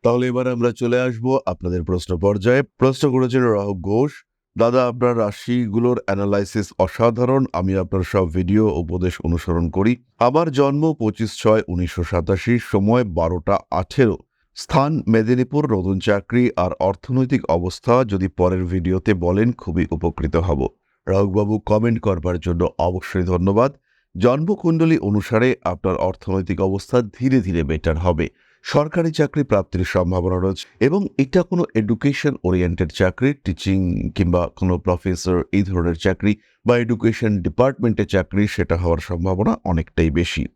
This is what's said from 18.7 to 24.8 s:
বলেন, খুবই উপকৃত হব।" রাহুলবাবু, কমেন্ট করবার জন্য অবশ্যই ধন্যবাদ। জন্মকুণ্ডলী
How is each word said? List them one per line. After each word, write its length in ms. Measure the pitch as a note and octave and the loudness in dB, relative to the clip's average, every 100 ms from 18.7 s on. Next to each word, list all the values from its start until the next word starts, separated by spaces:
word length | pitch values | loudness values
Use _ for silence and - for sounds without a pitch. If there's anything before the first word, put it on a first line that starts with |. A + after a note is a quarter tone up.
| F#2 F2 F#2 F#2+ | -2 0 0 0
বলেন, 380 | F#2+ F2 F#2+ A#2 | 0 2 2 0
খুবই 340 | A#2+ - E2 D#2+ | -2 -4 -2 -2
উপকৃত 460 | D#2+ E2+ - D2+ E2+ | -2 -4 -4 -2 -2
হব।" 320 | F2+ C#2+ A#1+ _ _ _ - | 0 -2 -2 _ _ _ -2
রাহুলবাবু, 500 | F#2+ G2+ F#2+ G#2 G#2+ | 0 0 0 -2 -4
কমেন্ট 420 | - G#2+ A#2 A#2 | 0 0 2 0
করবার 400 | G#2+ F#2 F2 F2 | -2 -2 -2 -4
জন্য 280 | F#2 E2+ F2+ - | -2 -2 -2 0
অবশ্যই 440 | E2+ F2+ - F#2+ | -4 -4 -6 -4
ধন্যবাদ। 500 | F2+ F2+ F#2 G2+ C3 - _ _ _ F2+ | 0 0 2 2 0 -4 _ _ _ 0
জন্মকুণ্ডলী 800 | A#2 C3+ E3 G3+ E3+ E3 | 2 2 -2 -2 0 2